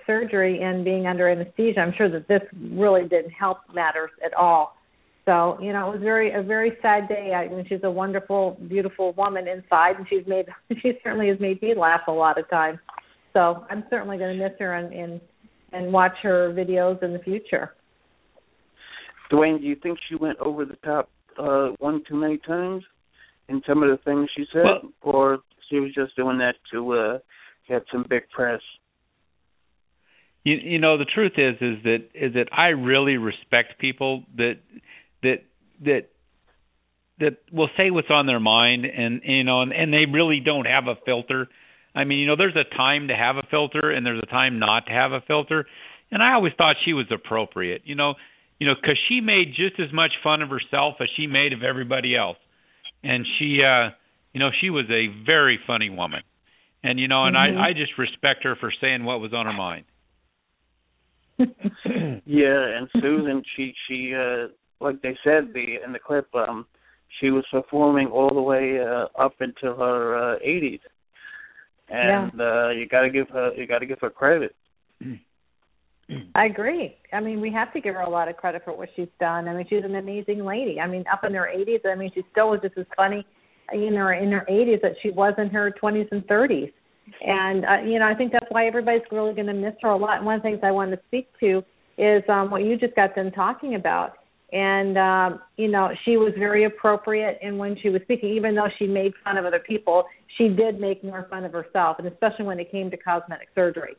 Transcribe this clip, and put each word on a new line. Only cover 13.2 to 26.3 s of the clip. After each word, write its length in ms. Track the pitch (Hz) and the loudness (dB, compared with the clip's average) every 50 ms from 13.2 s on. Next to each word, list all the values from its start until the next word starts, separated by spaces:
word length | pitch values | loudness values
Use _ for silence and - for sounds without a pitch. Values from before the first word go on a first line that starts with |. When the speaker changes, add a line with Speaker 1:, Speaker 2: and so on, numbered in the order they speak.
| _ _ - | _ _ 2
Speaker 1:
So 300 | 196 175 170 175 170 - - | 4 4 4 2 -2 -6 -10
I'm 160 | 202 214 214 - | -10 -10 -6 -4
certainly 260 | 247 226 202 202 196 | -6 -6 -4 -6 -6
gonna 180 | 180 185 185 185 | -6 -4 -4 -4
miss 180 | 190 190 190 190 - | -4 -4 -4 -4 -6
her 140 | 202 185 175 | -6 -4 -4
and, 200 | 175 175 170 - | -6 -6 -8 -10
and, 260 | - 170 170 170 170 - _ _ _ _ _ _ _ _ _ | -10 -12 -12 -12 -14 -16 _ _ _ _ _ _ _ _ _
and 200 | - 185 180 180 | -10 -8 -4 0
watch 220 | 190 185 185 185 185 - | 4 4 4 4 2 0
her 320 | - 202 180 180 180 175 175 | -2 2 2 2 2 2 0
videos 480 | 185 185 185 185 180 180 185 185 185 | -2 -2 0 0 2 2 2 0 0
in 100 | 185 175 | -4 -6
the 60 | 175 180 | -6 -6
future. 560 | 175 185 196 214 - - - - - - - _ _ _ _ _ _ _ _ _ _ _ _ _ _ _ _ _ _ _ _ _ - - - - - - - - - - | -6 -6 -6 -6 -4 -4 -4 -4 -4 -6 -14 _ _ _ _ _ _ _ _ _ _ _ _ _ _ _ _ _ _ _ _ _ -20 -20 -20 -20 -20 -20 -20 -20 -4 2
Speaker 2:
Dwayne, 300 | 147 151 156 160 156 151 | 4 4 4 4 2 0
do 60 | 143 | -2
you 100 | 143 143 143 | -4 -6 -4
think 160 | - 175 170 160 - - | -4 -6 -6 -8 -8 -10
she 60 | 160 | -8
went 240 | 151 156 156 - - | -6 -4 -4 -4 -4
over 260 | 143 151 147 151 143 | -6 -6 -4 -6 -8
the 120 | 135 - | -8 -10
top, 340 | - - 151 147 147 - - _ _ _ _ _ - | -10 -8 -4 -4 -4 -4 -6 _ _ _ _ _ -6
uh, 360 | 147 143 139 139 139 127 - - | -2 0 2 2 2 0 -2 -4
one 220 | 139 147 156 151 151 - | -4 -2 -2 -4 -4 -4
too 80 | 151 | -4
many 220 | 147 156 156 156 151 | -2 -2 -2 -2 -4
times 440 | - 160 165 175 180 185 190 185 185 _ _ _ _ _ _ _ _ _ _ _ _ - | -4 -6 -4 -4 -4 -4 -6 -8 -10 _ _ _ _ _ _ _ _ _ _ _ _ -6
in 140 | 135 135 - 143 | -6 -4 0 2
some 140 | 143 151 | 2 4
of 80 | 147 139 | 4 4
the 80 | 135 135 - | 2 2 0
things 240 | 147 143 143 147 147 - | 0 0 0 0 -2 -4
she 80 | 147 147 - | -8 -8 -2
said, 100 | - 160 170 | 2 4 4
Speaker 3:
Well, 280 | 202 196 - - - _ _ | 4 4 2 -2 -10 _ _
Speaker 2:
or 360 | - 147 139 135 135 135 135 135 - _ _ _ _ - | -4 0 2 4 4 4 2 -2 -6 _ _ _ _ -4
she 120 | 147 143 | -2 -2
was 120 | 139 139 | -2 -2
just 220 | 139 139 135 135 - | -4 -4 -6 -4 -4
doing 220 | - 127 131 | -2 -2 0